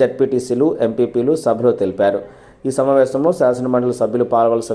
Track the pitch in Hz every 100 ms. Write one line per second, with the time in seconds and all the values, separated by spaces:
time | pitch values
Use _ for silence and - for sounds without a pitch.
0 | 127 - 135 127 - 120 156 - 113 110
1 | 117 120 127 160 120 110 120 110 95 92
2 | 101 98 - - - - 135 131 135 135
3 | 131 135 156 180 131 123 127 127 123 120
4 | 113 123 120 117 117 117 113